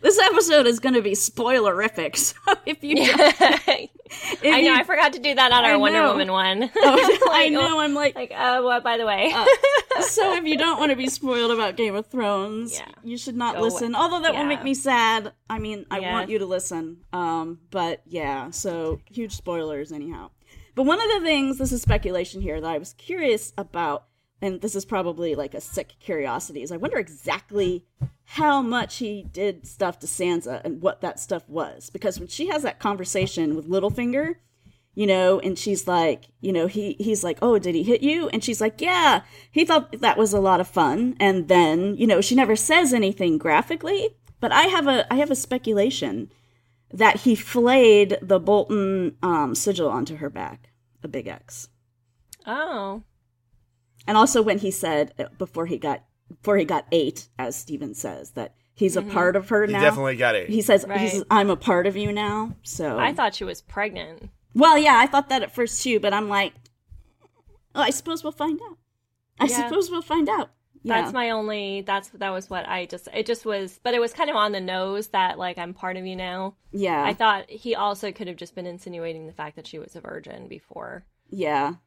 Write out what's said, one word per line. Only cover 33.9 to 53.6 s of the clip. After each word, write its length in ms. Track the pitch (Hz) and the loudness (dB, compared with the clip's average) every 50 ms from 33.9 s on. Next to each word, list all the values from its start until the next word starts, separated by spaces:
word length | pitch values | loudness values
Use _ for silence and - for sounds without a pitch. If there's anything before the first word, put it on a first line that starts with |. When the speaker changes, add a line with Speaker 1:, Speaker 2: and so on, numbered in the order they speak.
| 208 - 240 240 247 277 302 320 339 _ _ _ _ _ _ - _ _ _ _ _ | -2 -2 -2 -2 0 -2 -2 -2 -6 _ _ _ _ _ _ -20 _ _ _ _ _
Speaker 1:
you 120 | 196 214 | -2 2
know, 340 | 202 190 185 185 180 190 190 | 2 2 4 6 4 4 4
and 180 | - 190 185 - | 2 -2 -6 -4
she's 280 | - 214 196 180 - - | -2 -4 -4 -2 0 0
like, 380 | 175 165 165 160 131 - - _ _ _ | 2 2 4 2 0 -2 -6 _ _ _
you 120 | - 190 190 | -6 -2 0
know, 140 | 170 165 185 | 0 0 0
he, 260 | 196 214 208 202 - - | -2 -4 -4 -4 -6 -4
he's 240 | 202 226 214 196 185 | -2 -2 -2 -2 -2
like, 140 | 175 160 - - | -4 -4 0 2
"Oh, 160 | 240 233 208 | 4 4 4
did 160 | 180 180 165 | 2 0 -2
he 80 | 165 175 | -2 2
hit 180 | 214 240 - | 2 2 2
you?" 280 | 269 285 311 339 330 - | 2 2 0 0 -2 -4
And 160 | - 220 - | -4 -4 -4
she's 160 | - 226 202 | -4 -4 -2
like, 200 | 214 220 220 - | -2 -2 -2 -2
"Yeah, 420 | - 349 370 359 330 294 233 185 - - - - - _ | -2 -2 0 4 4 4 4 4 0 -6 -20 -20 -20 _
he 140 | _ 302 339 | _ 0 2
thought 260 | 311 - 311 - - - - | 4 4 2 2 0 -10 -2
that 160 | - 220 - | 0 2 4
was 160 | - 220 208 196 | 4 2 2 2
a 60 | 202 | 2
lot 200 | 196 190 185 175 | 4 4 4 2
of 80 | 180 - | 2 0
fun." 480 | - 185 165 139 131 180 240 247 247 - | 2 2 2 2 2 0 -2 -2 0 2
And 300 | 196 196 190 185 170 147 | 2 2 2 2 4 4
then, 480 | 185 175 175 156 156 165 185 202 208 | 6 6 6 6 4 2 0 -2 0
you 100 | - 220 | 2 4
know, 140 | 226 202 175 | 4 4 4
she 160 | 202 - 247 | 4 4 4
never 180 | 254 269 202 220 | 4 4 4 2
says 400 | 214 - - 311 349 359 269 254 | 0 2 4 6 6 6 6 4
anything 420 | 233 214 190 196 - 190 170 160 | 2 2 0 0 0 0 0 0
graphically, 760 | 156 - 165 - 160 240 - 330 320 - 320 392 392 - 440 - _ _ _ - _ | 0 2 2 2 2 2 0 -6 -6 -2 -2 -2 -2 -2 -4 -6 _ _ _ -12 _
but 140 | - 233 - | -4 2 4
I 100 | 269 311 | 4 4
have 220 | 381 370 339 294 | 4 2 2 2
a, 260 | 277 269 240 - - 247 | 2 2 2 0 0 2
I 40 | |
have 160 | 262 294 294 277 | 0 2 0 0
a 40 | |
speculation 960 | 247 - - 254 254 - 220 214 202 202 254 262 - - 127 95 110 113 - _ _ _ _ _ _ _ _ _ _ _ _ - | -4 -2 -4 -6 -4 -2 0 0 2 2 0 0 -4 -6 -6 -6 -8 -10 -12 _ _ _ _ _ _ _ _ _ _ _ _ -2
that 240 | 190 220 214 - 208 - | 2 4 4 4 4 2
he 120 | 262 220 | 2 2
flayed 840 | - - - - 240 233 240 254 262 247 226 214 208 208 190 196 - - | 2 0 -4 0 2 4 6 6 8 10 10 10 8 8 4 0 -6 0
the 160 | 185 196 185 | 2 2 2
Bolton, 800 | 165 175 202 208 - - 214 208 196 190 190 190 180 165 - _ | 4 4 2 2 2 2 0 -2 0 0 -2 -2 -2 -4 -4 _
um, 360 | - 180 175 156 147 131 131 | -2 0 0 0 0 -2 -2
sigil 320 | - - 208 196 180 165 143 | -2 -2 -2 -2 0 0 -2
onto 260 | 107 127 123 - 160 151 | -2 -2 -4 -6 -8 -10
her 120 | 156 147 | -10 -10
back, 400 | - - 92 - - - _ _ _ _ _ _ _ _ - | -10 -10 -12 -12 -14 -16 _ _ _ _ _ _ _ _ -18
a 60 | - | -12
big 180 | - 135 113 | -12 -10 -10
X. 420 | 104 82 - _ - - - - _ _ _ _ _ _ _ _ _ _ _ _ _ - _ _ | -10 -14 -16 _ -20 -20 -20 -20 _ _ _ _ _ _ _ _ _ _ _ _ _ -20 _ _
Speaker 2:
Oh. 560 | - 220 277 302 359 320 226 202 196 196 226 214 _ _ _ _ _ _ _ _ _ _ _ | -10 -6 -6 -6 -6 -6 -8 -8 -8 -10 -12 -14 _ _ _ _ _ _ _ _ _ _ _